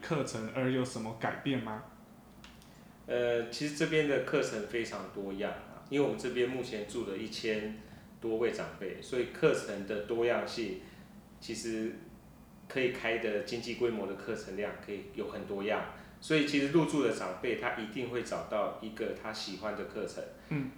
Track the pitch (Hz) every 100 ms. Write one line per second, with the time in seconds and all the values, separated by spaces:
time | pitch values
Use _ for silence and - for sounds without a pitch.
0 | - 151 127 113 110 117 127 131 123 120
1 | 110 117 110 104 147 131 113 107 - -
2 | - - - - - - - - - -
3 | - 123 120 120 117 - 147 - 160 156
4 | 147 139 139 147 127 113 104 120 113 104
5 | 92 104 98 98 101 - - - - 143
6 | 139 110 127 117 123 131 117 110 104 123
7 | 101 98 110 - 117 107 107 107 - -
8 | - - 117 113 117 104 87 - 95 -
9 | - 123 117 - 160 - - 101 95 107
10 | - 117 120 110 98 - 107 92 - -
11 | - - - - - 113 113 110 110 -
12 | - - - - - - - 135 123 -
13 | 117 117 113 104 98 117 120 110 120 107
14 | 95 98 - 110 - 95 101 - - 101
15 | - - 95 104 95 98 101 104 - -
16 | - - - 156 143 143 139 165 151 151
17 | 120 107 95 92 127 110 120 - 110 127
18 | 120 120 113 90 82 107 101 - 110 107
19 | 107 - 110 107 - 92 107 104 95 110
20 | 92 - - - - 151 127